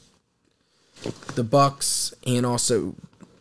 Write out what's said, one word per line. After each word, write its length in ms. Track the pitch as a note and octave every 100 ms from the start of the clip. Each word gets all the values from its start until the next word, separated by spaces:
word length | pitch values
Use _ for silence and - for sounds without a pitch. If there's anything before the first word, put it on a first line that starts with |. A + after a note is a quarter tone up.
| _ _ _ _ _ _ _ _ _ - - - - -
the 80 |
Bucks, 720 | A2+ C#3 C#3 C#3 - - - - B2+
and 200 | B2 B2
also, 500 | B2 - A#2 E2 - - - - _